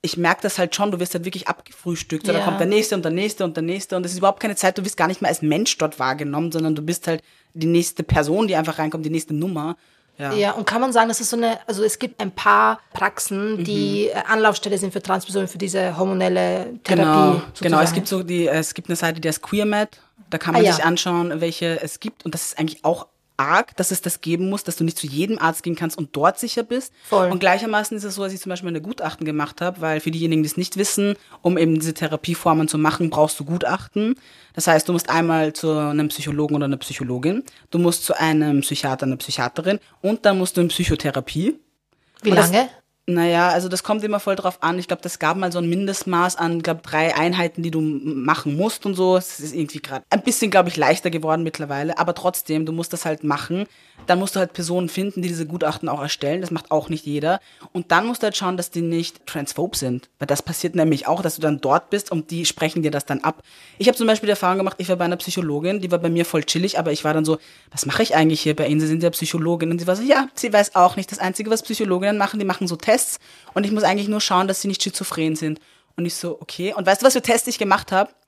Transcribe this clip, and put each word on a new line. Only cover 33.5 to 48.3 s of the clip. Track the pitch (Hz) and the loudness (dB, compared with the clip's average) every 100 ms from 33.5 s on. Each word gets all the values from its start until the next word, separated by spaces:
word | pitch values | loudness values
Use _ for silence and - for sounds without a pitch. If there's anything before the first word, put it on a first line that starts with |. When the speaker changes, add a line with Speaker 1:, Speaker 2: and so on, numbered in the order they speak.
| 175 123 175 - - 214 254 - - - | -2 -2 -4 -4 -2 -2 -2 -6 -20 -16
Speaker 1:
Das | - 160 | -4 4
heißt, | 160 156 | 4 4
du | |
musst | 175 - | 0 2
einmal | 165 165 160 156 | 2 2 2 2
zu | 156 160 | 0 -2
einem | 156 147 151 151 | 0 0 0 0
Psychologen | - 151 143 151 147 | -2 -4 -2 0 0
oder | |
einer | 143 135 | 0 -2
Psychologin, | - - 127 123 147 208 - - _ | -6 -8 -4 -2 0 -2 -4 -16 _
du | 170 | 2
musst | 175 165 | 2 2
zu | - - | -2 0
einem | 160 156 151 143 | 2 4 4 2
Psychiater, | 135 147 143 131 131 | 0 -2 -2 -2 -2
einer | 131 | -4
Psychiaterin | - 127 123 - 165 208 _ _ | -6 -4 -4 -2 -2 -2 _ _
und | 190 220 208 | -2 2 2
dann | 196 | 2
musst | 185 - | 0 2
du | |
in | 175 | 0
Psychotherapie. | - 175 151 151 135 131 151 196 311 _ _ _ _ _ _ | 2 0 0 0 -4 -4 -2 -2 -2 _ _ _ _ _ _
Speaker 2:
Wie | 220 | 2
Speaker 1:
Und | 185 | 6
das | 165 | 6
Speaker 2:
lange? | 196 254 - _ _ - | 4 0 -4 _ _ -2
Speaker 1:
Naja, | 175 170 175 175 | 2 4 4 4
also | 170 185 | 2 0
das | 185 | -6
kommt | - 214 | -2 -2
immer | 208 202 | 0 -2
voll | 202 196 | -2 -2
drauf | 185 - | -2 -2
an. | 156 180 | -2 -2
Ich | 175 | -4
glaub, | 180 | -6
das | 175 - | -6 -2
gab | 156 180 | -2 0
mal | 185 | -2
so | 175 | -2
ein | 170 | 0
Mindestmaß | 175 196 190 - 175 180 - | 0 -2 -4 -2 2 2 0
an, | 165 170 | -2 -2
glaub, | 165 165 | -2 -4
drei | - 156 160 - | -2 0 0 2
Einheiten, | 165 180 170 165 | 0 0 -2 -2
die | 170 | -4
du | 160 | -2
m-, | 156 143 147 139 | -2 -2 -4 -4
machen | 131 | 0